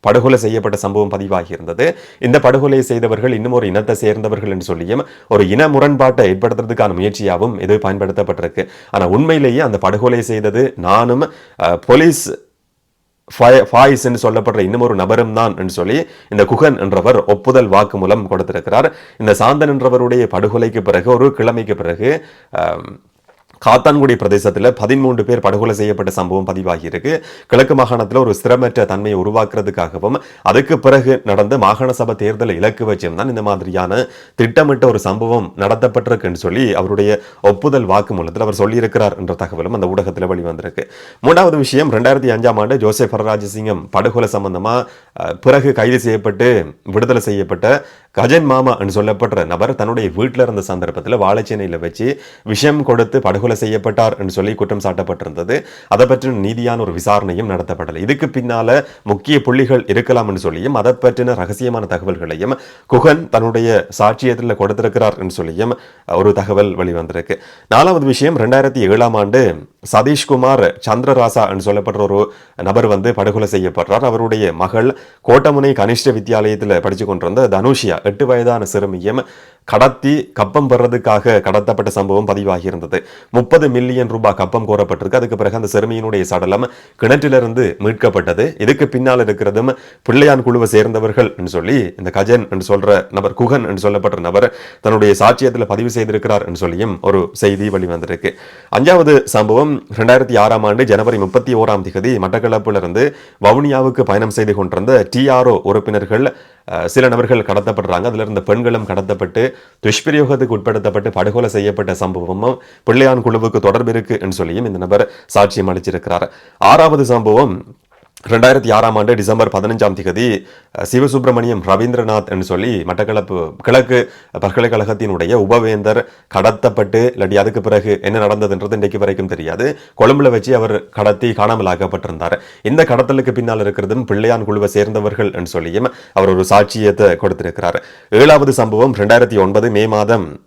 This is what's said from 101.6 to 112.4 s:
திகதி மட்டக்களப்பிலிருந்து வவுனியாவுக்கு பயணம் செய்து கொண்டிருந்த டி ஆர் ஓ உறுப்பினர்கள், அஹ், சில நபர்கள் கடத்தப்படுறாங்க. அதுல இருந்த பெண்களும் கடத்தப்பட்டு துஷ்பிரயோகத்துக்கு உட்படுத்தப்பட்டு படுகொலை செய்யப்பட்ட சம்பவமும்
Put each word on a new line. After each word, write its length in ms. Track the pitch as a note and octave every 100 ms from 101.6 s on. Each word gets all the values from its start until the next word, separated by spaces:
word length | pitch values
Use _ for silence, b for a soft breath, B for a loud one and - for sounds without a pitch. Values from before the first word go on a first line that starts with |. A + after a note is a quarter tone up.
| A#2+ G#2
திகதி 340 | F#2+ F#2+ A2 A#2+
மட்டக்களப்பிலிருந்து 920 | F#2 A2 A2+ A2 G#2 G#2+ F2 F#2+ C#3+ C#3+ B B
வவுனியாவுக்கு 580 | G2+ A#2+ D3 C3+ C3 B2
பயணம் 280 | B2+ G2+ A2
செய்து 240 | G#2 G#2+
கொண்டிருந்த 520 | G2+ F#2 F#2+ G#2 C3 G2
டி 180 | A#2+ C3+
ஆர் 180 | B2+ B2+
ஓ 140 | G2
உறுப்பினர்கள், 720 | G2 G#2 G2 G#2 G2 A2 C3+ B B B -
அஹ், 120 | F2
சில 240 | E2+ C3 C3
நபர்கள் 340 | A#2+ A2+ A#2+
கடத்தப்படுறாங்க. 640 | G#2 G2+ G2+ G#2 F#2 F2
அதுல 180 | A2 A2
இருந்த 180 | G#2+ G2+
பெண்களும் 460 | F#2 G#2+ A#2+ A#2 G2+
கடத்தப்பட்டு 640 | F#2+ F#2+ G2 F#2+ - B2+ B B B
துஷ்பிரயோகத்துக்கு 720 | G#2+ A2 - D3 C3+ C3+ B2 A2+
உட்படுத்தப்பட்டு 540 | F#2+ C#3 G#2 G2+ G#2
படுகொலை 380 | F#2+ G2 A#2+ A#2
செய்யப்பட்ட 460 | G#2 G2+ G2 F#2+
சம்பவமும் 680 | F#2 F#2 F#2 F2 F#2+